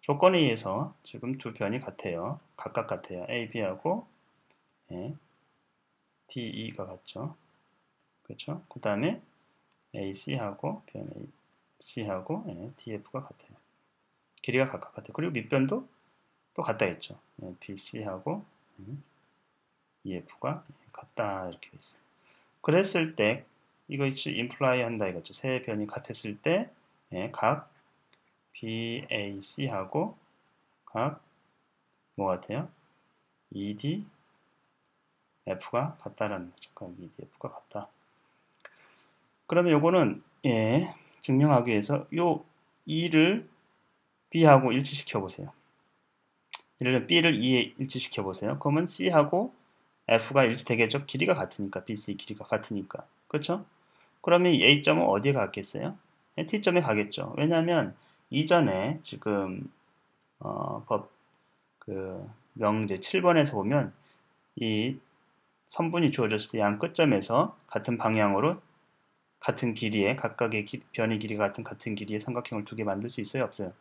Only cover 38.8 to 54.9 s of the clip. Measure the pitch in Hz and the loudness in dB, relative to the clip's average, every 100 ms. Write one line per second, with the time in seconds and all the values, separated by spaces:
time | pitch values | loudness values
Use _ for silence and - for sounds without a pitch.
38.8 | - _ _ _ _ _ _ 170 175 147 | -20 _ _ _ _ _ _ 4 6 6
39.8 | 165 180 127 - - _ 139 113 110 135 | 6 6 4 0 -12 _ 0 2 4 4
40.8 | 175 - - _ - 131 147 131 120 107 | 2 -8 -20 _ 0 4 6 6 4 0
41.8 | 101 143 139 165 175 156 - _ _ _ | 0 -2 -2 0 2 0 -4 _ _ _
42.8 | - 156 170 160 165 220 - _ _ _ | -4 -2 4 6 6 4 -4 _ _ _
43.8 | _ _ _ _ _ 165 160 135 127 127 | _ _ _ _ _ 8 12 12 10 2
44.8 | 143 143 - 110 95 - 95 - _ _ | -2 -6 -4 -4 -4 -8 -14 -14 _ _
45.8 | _ _ _ _ _ _ _ - _ _ | _ _ _ _ _ _ _ -18 _ _
46.8 | 123 127 110 165 165 123 127 127 - - | 2 2 4 4 6 4 4 4 2 -4
47.8 | 135 123 - - 95 92 104 139 147 147 | -6 -6 -6 -4 -6 -4 -4 -2 0 0
48.8 | 175 - 185 165 147 180 254 _ _ _ | 0 -2 4 4 4 2 -2 _ _ _
49.8 | _ _ - 117 - 139 123 120 - 117 | _ _ 2 2 4 4 4 2 -2 2
50.8 | 113 143 143 135 175 160 92 - 98 95 | 2 2 -4 -2 2 2 0 -6 -6 -6
51.8 | - 104 - 95 - 104 - 107 - 104 | -8 -8 -8 -10 -10 -12 -4 -4 -2 -8
52.8 | 98 - - _ _ 151 147 180 - _ | -6 -12 -16 _ _ -6 -4 -6 -6 _
53.8 | _ _ _ _ - 175 180 160 107 147 | _ _ _ _ 4 6 6 8 8 8
54.8 | 147 | 6